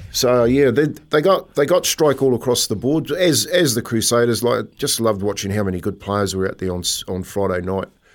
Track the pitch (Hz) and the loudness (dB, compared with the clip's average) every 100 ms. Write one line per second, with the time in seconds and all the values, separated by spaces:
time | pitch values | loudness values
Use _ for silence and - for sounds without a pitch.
0 | - - 123 123 117 135 143 143 151 - | -8 -2 2 4 4 4 4 4 0 -2
1 | - 156 175 180 - - 147 175 - - | -2 0 2 0 0 -2 2 2 0 2
2 | 151 131 135 120 127 117 - 104 123 156 | 2 4 2 2 0 -2 -2 -2 0 0
3 | 120 165 180 123 - 180 156 113 - 113 | -2 0 2 2 0 2 2 0 -2 -2
4 | - 120 120 113 120 117 110 - 143 - | 2 2 2 2 0 0 -4 -6 -4 0
5 | 113 98 101 101 95 104 98 90 101 95 | 0 0 -2 -4 -4 -2 -2 -2 -4 -8
6 | 101 101 98 95 95 - 92 90 85 - | -4 -2 0 -2 -4 -4 -6 -4 -4 -6
7 | - 92 90 101 98 90 90 95 90 _ | -6 -8 -6 -4 -2 -2 -2 -4 -6 _
8 | _ | _